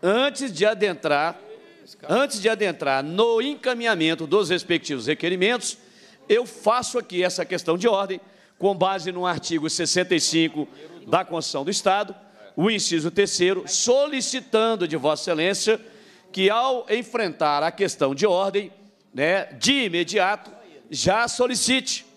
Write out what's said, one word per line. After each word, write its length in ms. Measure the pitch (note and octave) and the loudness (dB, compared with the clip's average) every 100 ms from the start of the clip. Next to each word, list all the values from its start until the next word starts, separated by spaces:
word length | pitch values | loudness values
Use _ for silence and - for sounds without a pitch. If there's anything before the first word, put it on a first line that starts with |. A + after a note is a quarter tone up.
antes 500 | F3 G#3+ C#4 C#4+ C4+ | 2 2 2 -2 -8
de 120 | D#3+ | 0
adentrar, 720 | G3 A3 G3+ E3+ D#3+ D3 D#3 E3 - - - - - - C#3+ | 0 2 -2 -2 0 2 0 -4 -18 -20 -20 -20 -20 -20 -2
antes 320 | G3 C#4 A3+ | 0 0 0
de 80 | G3+ | 0
adentrar 540 | A3 G3+ D#3 D3 C3+ | 2 0 -2 0 0
no 400 | C#3+ F3 A#3 A3+ | -2 0 2 2
encaminhamento 840 | C4 D4 B3+ A#3+ A#3 G3 D#3+ D#3+ D#3 | 0 -2 -4 -2 0 0 0 0 0
dos 240 | F#3 F3+ | 0 2
respectivos 560 | F3 - E3+ - C#3 A2+ | -2 0 -2 -2 -6 -4
requerimentos, 720 | D3+ E3 F3+ F#3+ A#3+ - - - - - - - | -2 -2 0 0 0 -4 -10 -18 -20 -20 -20 2
eu 180 | G#3+ A#3+ | 2 2
faço 520 | - G#3 A#3+ A#3+ B3 | -2 0 0 0 -4
aqui 240 | - F3 | -4 -2
essa 220 | F3+ F3+ | -2 -2
questão 320 | E3+ F3 E3 E3+ | -4 -4 -2 2
de 120 | A3 | 2
ordem, 320 | G3 G3 F#3 - _ _ _ | 2 -2 -6 -12 _ _ _
com 160 | F#3+ | -2
base 380 | F#3+ F#3+ G3 E3+ | 2 0 0 -6
no 140 | F3+ F3+ | -4 -2
artigo 420 | D#3+ - E3 D#3 | -2 -2 -2 -2
sessenta 460 | - E3 F3+ F3+ | -2 0 0 2
e 60 | F3 | 2
cinco 460 | - D#3+ D#3+ D#3 D3 - - F3 G#2+ | 2 2 2 0 -8 -10 -20 -18 0
da 200 | D3+ F#3 | 0 0
Constituição 360 | E3 D3+ D3 | -6 -4 -6
do 80 | C#3+ | -4
Estado, 440 | G3 G3 G3 G3+ G3 - - - - | -2 2 0 0 -10 -20 -20 -14 -2
o 140 | F#3 | 0
inciso 400 | G#3+ - E3+ D#3 | 0 0 -2 -2
terceiro, 540 | E3 G3+ - F3+ F#3 - | 0 0 2 2 0 -2
solicitando 1200 | - - B3+ D4 C4+ - C4 B3+ A3 A3+ A3 F3 | -2 2 4 2 -2 -4 -6 -2 0 2 0 -2
de 80 | D3+ | 0
Vossa 280 | C3+ D3+ | 0 -2
Excelência 540 | - E3 E3+ G3 G#3+ A3 - - - - _ | -2 0 0 0 0 0 -2 -20 -20 -20 _
que, 160 | - F#3+ | 0 2
ao 380 | A3 B3+ B3+ - | 4 0 -2 -2
enfrentar 720 | A3 A#3+ A#3+ G3+ - D3+ D3 | -4 -2 -4 -4 0 2 2
a 80 | D#3 | 0
questão 440 | F3 F#3+ - C#3 | 0 -2 0 0
de 120 | C#3 G3+ | 2 2
ordem, 460 | F3+ G3 G3 F#3+ - - _ _ | 2 0 -2 -6 -14 -20 _ _
né, 300 | - D3+ F#3+ - | -2 0 0 -2
de 300 | C3 F#3+ C#4 | -4 0 2
imediato, 680 | A3+ E3+ E3+ G3+ F#3 G#3 - - - - - | 2 -2 -2 0 0 -2 -8 -20 -20 -20 -12
já 380 | C#3 E3+ G3+ A#3 | -2 0 2 0
solicite 800 | - B3 B3 - B3+ B3+ - - | 0 0 0 2 0 0 -8 -10